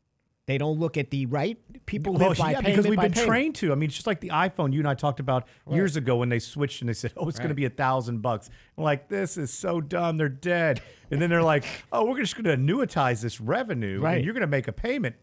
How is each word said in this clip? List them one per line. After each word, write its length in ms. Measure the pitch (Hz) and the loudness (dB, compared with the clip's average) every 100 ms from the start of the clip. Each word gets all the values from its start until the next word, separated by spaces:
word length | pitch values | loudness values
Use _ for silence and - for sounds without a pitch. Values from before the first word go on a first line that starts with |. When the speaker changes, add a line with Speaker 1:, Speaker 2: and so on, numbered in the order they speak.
| _ _ _ _ - | _ _ _ _ -4
Speaker 1:
They 120 | 135 | 0
don't 200 | 147 156 | 0 0
look 180 | 165 156 | 0 0
at 140 | 139 | -2
the, 160 | 139 127 | -2 0
right? 320 | 143 180 226 _ - - | 0 -2 -4 _ -16 -8
People 260 | - 247 | -4 0
Speaker 2:
Well, 140 | - 185 | 4 4
Speaker 1:
live 100 | 165 | 4
by 140 | 165 | 2
Speaker 2:
yeah, 80 | 269 | 2
Speaker 1:
payment 160 | 202 202 | 4 4
Speaker 2:
because 120 | 208 | 4
we've 80 | 208 | 4
Speaker 1:
by 60 | 196 | 4
Speaker 2:
been 60 | |
Speaker 1:
payment. 140 | 202 226 | 4 4
Speaker 2:
trained 260 | 233 311 - | 4 2 0
to. 160 | 165 | 0
I 20 | |
mean, 140 | 139 151 | 2 0
it's 80 | - | -2
just 100 | 226 | -4
like 140 | 196 | -4
the 80 | 180 | -2
iPhone 440 | 160 180 - 143 | 0 0 0 0
you 60 | 143 | 2
and 80 | 147 | 0
I 60 | |
talked 240 | 135 147 135 | 0 -2 -2
about 260 | 135 127 - - | 0 0 -2 -16
Speaker 1:
Right. 100 | - | -2
Speaker 2:
years 220 | 151 190 147 | 2 2 0
ago 200 | 127 120 | 0 2
when 100 | 123 | 2
they 100 | 120 | 0
switched 440 | - 143 143 - | -2 -4 -4 -2
and 60 | 120 | -4
they 40 | |
said, 180 | 113 120 - | -4 -6 -4
"Oh, 120 | 156 | -6
it's 100 | 117 | -4
gonna 100 | 151 | -4
Speaker 1:
Right. 80 | 143 | -2
Speaker 2:
be 80 | |
a 60 | 127 | -2
thousand 520 | 139 131 131 117 117 | 0 0 0 -2 -4
bucks." 260 | 120 107 - - - - | -2 -4 -6 -20 -18 -4
I'm 60 | |
like, 240 | 156 139 - | -2 -2 -4
"This 280 | 202 185 175 | -4 -4 -4
is 160 | 135 | -6
so 280 | - 185 170 | -4 -4 -4
dumb. 380 | 147 175 170 156 | -2 -2 0 0
They're 100 | 147 | -2
dead." 540 | 131 180 175 160 131 - - - | -2 -2 2 2 0 -6 -20 -6
And 100 | 143 | -2
then 100 | 170 | 2
they're 120 | 170 | 4
like, 220 | 160 147 - - | 4 2 0 -12
<laughs> 140 | - | -4
"Oh, 120 | - 226 | 0 0
we're 100 | 262 | 0
just 160 | 214 - | -4 -2
gonna 200 | 202 135 | 0 2
annuitize 640 | 139 247 254 160 131 113 | 2 2 0 0 0 0
this 180 | 113 - | -4 -6
revenue, 600 | 110 208 226 131 101 98 | -2 -2 -2 -4 -2 -2
Speaker 1:
Right. 160 | 156 170 | 0 0
Speaker 2:
and 60 | |
you're 100 | 156 | 0
gonna 120 | 240 175 | -2 0
make 220 | 139 117 | 0 -2
a 40 | |
payment 440 | - 233 277 131 - | -6 -4 -2 -2 -4